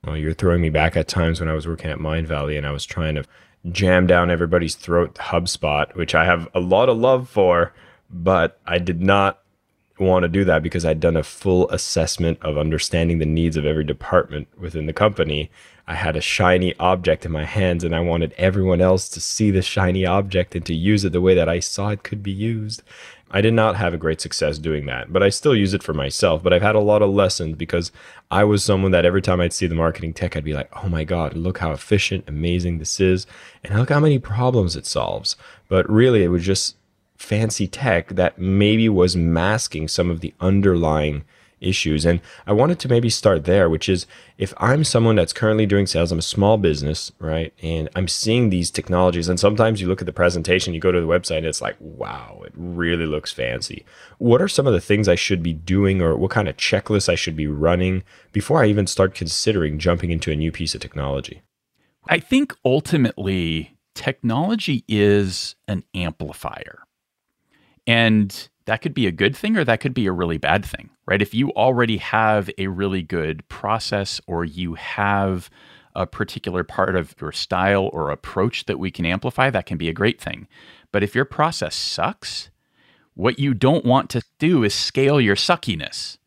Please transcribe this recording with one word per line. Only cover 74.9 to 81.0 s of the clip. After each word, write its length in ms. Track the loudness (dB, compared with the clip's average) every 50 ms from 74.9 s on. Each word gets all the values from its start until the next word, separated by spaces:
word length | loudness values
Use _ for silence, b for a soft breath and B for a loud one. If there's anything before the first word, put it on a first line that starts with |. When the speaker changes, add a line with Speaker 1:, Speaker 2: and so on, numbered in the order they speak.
| -6 -2 -2 0 0 0 0 0 -2 -4 -6 -12 b b b b b b b b b
Speaker 2:
a 120 | -6 -6
particular 580 | -6 -4 -8 -8 -8 -8 -10 -8 -6 -4 -4 -6
part 320 | -4 -2 -2 0 0 0
of 180 | -2 -4 -4 -10 _
your 100 | -12 -10
style 600 | -8 -8 -6 -4 -2 0 2 2 2 2 0 -2
or 180 | -4 -4 -4 -4
approach 540 | -6 -8 -10 -8 -2 -2 -2 -2 -2 -6 -8
that 140 | -6 -6 -6
we 120 | -6 -8
can 140 | -6 -4 -2
amplify, 460 | -2 -2 -2 -4 -6 -2 0 0 0
that 160 | 0 -2 -4
can 100 | -4 -8
be 140 | -6 -4 -6
a 20 |
great 260 | -2 0 0 -2 -2 _
thing. 300 | -10 -14 -14 -14 -16 B B B B B B B B B
But 100 | -4 -2